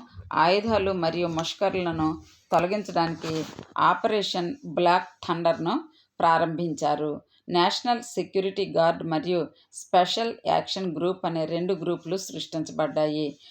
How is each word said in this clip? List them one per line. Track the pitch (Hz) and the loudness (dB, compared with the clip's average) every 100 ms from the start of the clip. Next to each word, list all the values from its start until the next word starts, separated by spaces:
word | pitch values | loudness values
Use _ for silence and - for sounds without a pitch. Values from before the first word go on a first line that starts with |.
| - - - | -8 -18 -4
ఆయుధాలు | - 165 202 226 214 190 | 2 4 4 2 2 2
మరియు | 185 165 170 170 | 0 0 0 -2
ముష్కరులను | 160 165 - 196 190 175 160 160 165 - _ - | -2 -4 0 0 0 -2 0 0 -2 -10 _ 0
తొలగించడానికి | 170 175 208 196 170 165 156 160 160 151 - - - | 2 2 -2 -2 0 0 -2 -4 -4 -6 -12 -10 2
ఆపరేషన్ | 165 180 226 214 196 185 175 180 175 | 2 2 0 0 -2 -4 -4 -6 -6
బ్లాక్ | 151 170 180 180 - - | 2 4 4 0 -12 -6
థండర్ను | 165 170 160 165 262 - _ _ - | 0 2 2 0 -2 -4 _ _ 0
ప్రారంభించారు. | 170 165 165 160 170 151 147 147 151 147 _ _ - | 4 4 2 -2 -4 0 0 0 -2 -6 _ _ -2
నేషనల్ | 175 185 - 247 233 | 2 2 2 -2 -2
సెక్యూరిటీ | - 196 - 196 190 190 170 160 | -4 -6 -2 -2 -2 -2 -2 4
గార్డ్ | 165 170 | 4 2
మరియు | 165 156 165 175 147 _ _ | -2 -2 0 -2 -2 _ _
స్పెషల్ | - - 180 180 220 233 - - | -18 2 4 4 0 -4 -4 0
యాక్షన్ | 160 160 196 190 160 | 0 0 -4 -4 -2
గ్రూప్ | 175 185 175 | -2 -2 -4
అనే | 165 156 | -2 -2
రెండు | 170 180 | -2 -2
గ్రూపులు | 175 175 170 160 190 | -2 -2 -4 -4 -6
సృష్టించబడ్డాయి. | - 156 - 165 156 135 151 156 151 151 147 143 - | -6 -10 -8 -6 -6 -4 -2 0 0 0 -4 -6 -20